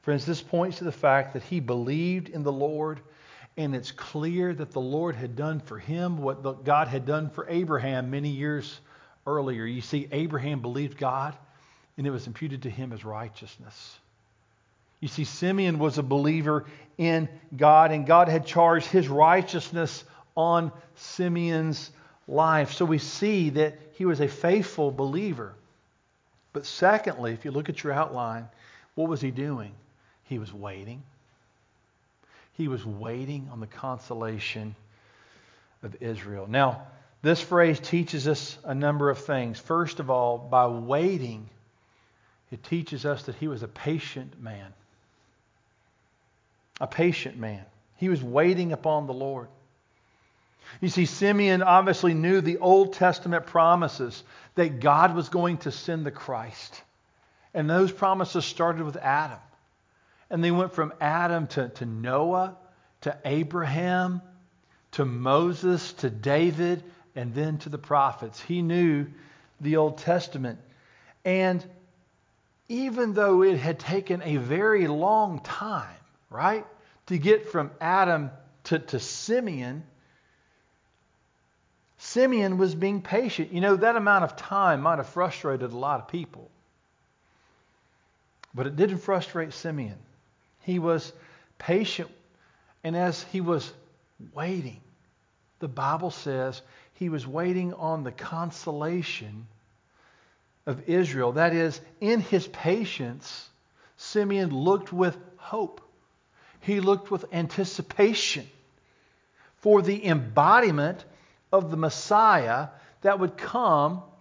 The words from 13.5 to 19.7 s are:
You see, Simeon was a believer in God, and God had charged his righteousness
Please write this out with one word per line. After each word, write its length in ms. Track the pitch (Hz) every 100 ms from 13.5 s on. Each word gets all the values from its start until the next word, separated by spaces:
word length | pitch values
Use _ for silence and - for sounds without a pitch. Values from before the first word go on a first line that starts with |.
| - 117 - - - _ _ _ _ _ _ _ _ _ _
You 80 | 147
see, 160 | -
Simeon 540 | 147 - 180 196 185 156
was 180 | 147 143
a 60 |
believer 640 | 135 143 143 160 151 151 147 - - -
in 280 | 165 165 160 - - 135
God, 340 | 147 156 160
and 140 | 151 139
God 220 | 165 175
had 160 | 160
charged 440 | - 170 170 165 156
his 200 | 185 139
righteousness 960 | 139 160 185 185 175 -